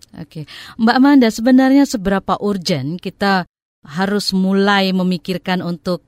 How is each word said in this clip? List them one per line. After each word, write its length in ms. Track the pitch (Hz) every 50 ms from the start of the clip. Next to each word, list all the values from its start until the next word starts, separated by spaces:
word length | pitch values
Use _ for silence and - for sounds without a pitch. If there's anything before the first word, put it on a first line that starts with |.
| _ - -
Oke. 320 | - 165 - - 160 147 - - - - - - -
Mbak 160 | 226 226 240
Amanda, 320 | 254 262 285 294 277 240 220
sebenarnya 560 | 220 - 220 254 262 254 269 262 269 277 277
seberapa 560 | 269 - 226 180 196 196 190 - - 185 -
urgent 640 | - 202 202 196 165 - 185 143 127 143 170 175 -
kita 400 | 190 - - 202 202 196 185 170 - _ _ _ _ _ _ _
harus 480 | - 139 170 190 196 202 208 - -
mulai 640 | 190 190 190 185 196 196 196 202 202 196 190 190 185
memikirkan 640 | 190 180 185 185 170 - - 185 180 - - 185 180
untuk, 480 | 165 175 175 165 - 185 180 165 _